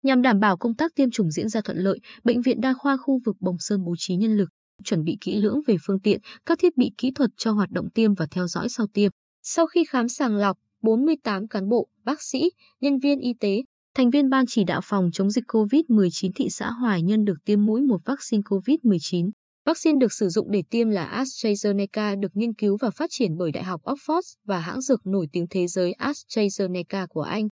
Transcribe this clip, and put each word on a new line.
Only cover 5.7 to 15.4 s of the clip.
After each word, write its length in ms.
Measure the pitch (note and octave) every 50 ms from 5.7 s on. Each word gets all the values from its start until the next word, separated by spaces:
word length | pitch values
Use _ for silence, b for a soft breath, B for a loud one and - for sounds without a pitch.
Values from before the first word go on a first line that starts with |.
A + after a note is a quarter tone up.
| G#3 E3 -
phương 140 | - G3 F#3+
tiện, 220 | - G#3 G3 - B B B B B
các 140 | - E4 -
thiết 180 | - F4 -
bị 140 | B3+ A#3 - -
kỹ 140 | - - C4 C4
thuật 140 | - C#4 G#3+ _
cho 140 | - - A#3
hoạt 200 | G#3+ G#3 F#3+ F3
động 180 | F3+ F3+ - F#3
tiêm 240 | _ A3+ A3+ G#3+ G3+
và 140 | F#3 D#3+ D3+
theo 160 | - F#3 F3+
dõi 220 | E3+ - - - A#3+
sau 180 | - - G#3+ G3+ _
tiêm. 180 | G#3 G#3 F#3+ - _ _ _ _ _ _
Sau 240 | - - E4+ E4
khi 180 | D#4+ - F4 D#4+ -
khám 200 | - B3 A#3 A#3+
sàng 260 | - - C#4+ A#3+ G#3
lọc, 220 | G3+ G3+ G3 F#3 _ _ _ _ _
bốn 240 | - A3 A3+ A#3+ C#4
mươi 100 | D#4+ D#4+ - _
tám 240 | A#3+ G3+ F#3+ G#3+
cán 220 | A3 - G#3 F#3+ G3+
bộ, 180 | A#3 F#3+ - _ _ _ _
bác 160 | - D4 D4+
sĩ, 300 | - - - B3+ D4+ F#4 b b b b b b
nhân 180 | B3+ C#4+ C#4 C4
viên 200 | C4 C#4+ C#4+ C4+
y 140 | - B3 A#3 _
tế, 220 | - G#3 G3 A3 C4+ _ _ _ _ _ _
thành 120 | - B3+ A#3+
viên 200 | A#3+ D4 C#4 C4
Ban 160 | C4+ C4+ B3+
chỉ 160 | A#3+ - A3+ F#3+
đạo 180 | E3+ E3 - -
phòng 260 | - G#3 G3 F#3 F3 -
chống 160 | - G3 G3+
dịch 140 | G#3 B3+